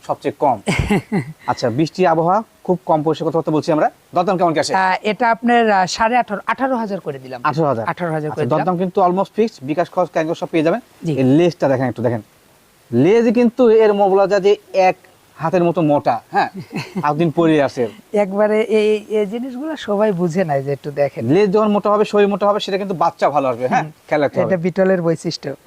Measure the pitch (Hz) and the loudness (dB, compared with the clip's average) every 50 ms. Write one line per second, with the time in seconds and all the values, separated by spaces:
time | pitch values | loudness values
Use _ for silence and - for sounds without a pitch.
0 | _ - 147 - - 147 135 _ - 147 123 104 - - 160 - - - 208 180 | _ -6 -8 -4 -4 -6 -4 _ 0 0 0 0 -2 -4 -2 -2 0 0 0 -2
1 | - _ - 190 131 139 156 _ - - 123 - - - 113 123 165 151 - - | -2 _ -4 -4 -4 -4 -12 _ -6 -6 -6 -2 -2 -4 0 0 -2 -2 0 0
2 | 185 175 165 160 160 170 185 214 226 _ _ _ _ - 180 175 _ - 170 156 | 2 2 2 2 2 2 0 0 -2 _ _ _ _ -4 -4 -4 _ 0 0 0
3 | 147 160 151 - 170 160 160 165 156 - 160 151 135 - 165 151 - - - _ | 2 0 -2 -2 -2 -2 -2 -2 -2 0 -2 -2 0 0 0 0 0 0 -2 _
4 | _ _ - 170 180 180 196 170 180 175 160 151 143 139 156 190 190 185 185 - | _ _ -4 -2 0 0 0 0 0 0 2 0 -2 0 0 0 0 0 0 -2
5 | - 214 214 - 254 233 233 - - 240 240 240 233 220 208 190 185 180 - - | -2 -4 -4 0 0 0 0 0 0 2 2 4 4 4 2 2 2 0 0 -2
6 | 226 226 240 247 233 - 208 190 - - 226 - 254 269 262 233 226 208 202 185 | 0 2 2 0 0 -2 -4 -8 -4 -6 -4 -2 -2 -2 -2 -2 -4 -6 -6 -8
7 | - 165 143 135 131 127 127 123 123 151 139 143 165 143 135 113 110 135 165 - | -8 -8 -10 -10 -12 -14 -14 -4 -2 -2 0 2 0 0 0 0 -2 -4 -4 -4
8 | 180 170 156 160 151 151 120 - 151 127 156 151 - 185 180 170 190 185 175 - | -4 -4 -4 -4 -4 -6 -4 -4 -2 0 0 0 0 0 -2 -2 -2 -2 0 2
9 | 190 175 180 190 196 - _ - 220 233 - - 131 131 151 147 175 - - - | 2 2 2 0 -2 -4 _ -2 -2 -2 -2 -8 -8 -6 -2 -2 -4 -4 -2 -4
10 | 180 156 - 175 160 156 170 - - 165 - 165 151 160 180 233 - _ _ _ | -4 -2 -2 -4 -2 -2 -4 -6 -8 -4 -2 0 0 0 0 -2 -6 _ _ _
11 | - 165 151 135 135 127 135 151 175 175 156 _ - 143 135 123 131 127 117 - | -6 -6 -2 0 2 4 4 4 4 2 0 _ 0 0 0 0 -2 -4 -4 -2
12 | 113 120 117 113 104 _ _ _ _ _ _ _ _ _ _ _ _ _ 123 117 | -4 -4 -4 -4 -8 _ _ _ _ _ _ _ _ _ _ _ _ _ 0 2
13 | 135 170 208 233 233 240 220 240 247 233 - - 254 233 214 220 220 214 208 202 | 4 4 4 4 4 2 2 4 2 2 2 4 4 6 6 6 6 4 4 4
14 | 202 196 185 196 196 185 202 202 180 202 208 202 - _ - 190 190 185 180 - | 2 2 4 2 2 2 2 2 4 2 2 2 -2 _ 0 2 2 2 2 0
15 | _ - _ _ _ _ _ - 147 165 165 185 170 170 160 185 165 151 147 143 | _ -20 _ _ _ _ _ -6 -6 -2 0 2 2 2 0 0 2 2 2 2
16 | - - 123 113 - _ - 196 175 - - 196 143 - - 180 135 - - 196 | 2 0 -2 -2 -4 _ -2 -2 -2 -2 -4 -12 -16 -10 -10 -10 -10 -8 -8 -4
17 | - 147 147 147 170 165 135 - 170 160 156 151 139 131 - 160 - - 208 - | -2 -2 0 0 0 0 2 2 2 4 4 4 2 0 0 -2 -4 -4 -4 -12
18 | - _ - 208 208 190 190 202 214 214 214 214 220 - 214 220 208 214 214 214 | -20 _ -2 -2 -2 -2 0 0 0 2 2 0 0 0 0 0 2 2 0 -2
19 | 208 - 208 214 208 196 196 240 240 269 247 247 285 320 311 262 - - 208 196 | -4 -4 -2 -2 -2 -2 -4 -8 -10 -10 -10 -10 -10 -10 -10 -10 -6 -6 -2 0
20 | 208 220 202 165 175 180 151 180 185 160 143 139 135 139 143 135 - 156 143 143 | 0 0 0 0 -2 -2 -2 -2 -2 -2 -2 -4 -2 -4 -6 -6 -8 -12 -4 -2
21 | 143 139 - - 127 117 139 185 214 202 180 214 214 214 208 202 196 214 202 208 | -2 -2 -2 -6 -2 0 2 2 2 2 2 2 2 2 0 0 0 0 2 2
22 | 214 208 - 208 202 202 202 190 202 202 202 208 - - 190 190 202 190 196 151 | 0 0 2 2 2 2 2 0 0 0 0 0 -2 -4 -4 -4 -4 -4 -4 -2
23 | - 139 - _ 208 170 139 147 139 131 123 113 127 123 - 196 165 156 - _ | -2 -2 -2 _ -2 0 0 0 0 0 -2 -2 -2 -2 -2 -2 -2 -4 -12 _
24 | _ - 156 151 147 131 - - 180 165 190 180 160 185 160 - 190 185 190 180 | _ -4 -2 0 0 -2 0 -2 -2 0 0 -2 -2 -4 0 0 2 2 2 0
25 | 170 170 165 - - 175 156 - - 147 135 - _ | 0 -2 -2 -2 -4 -8 -8 -8 -10 -12 -12 -12 _